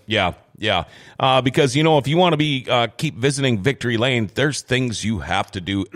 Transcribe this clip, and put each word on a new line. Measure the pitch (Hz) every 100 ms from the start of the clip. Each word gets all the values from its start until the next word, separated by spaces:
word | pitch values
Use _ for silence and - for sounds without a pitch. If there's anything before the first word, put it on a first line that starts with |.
| -
Yeah, | 107 92 80 _ -
yeah. | 107 95 80 - - -
Uh, | 131 131
because, | 123 120 143 127
you |
know, | 160 151
if | 135
you | 160
wanna | 180 151
be, | 151 135 -
uh, | 123 113 -
keep | 156 120
visiting | 127 139 135 113
Victory | 95 131 120 117
Lane, | 123 123 107
there's | - 147 131
things | - 127 127 107 104
you | 107
have | 69 90 104
to | 98
do | 85 98 92